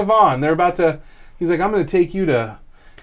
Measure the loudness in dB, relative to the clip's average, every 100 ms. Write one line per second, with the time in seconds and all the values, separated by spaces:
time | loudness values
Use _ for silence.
0 | 2 4 4 2 0 0 0 0 0 -2
1 | -10 -20 -20 -6 -2 -2 0 -2 0 0
2 | 0 -2 0 -2 -2 -10 -20 -20 -20 -18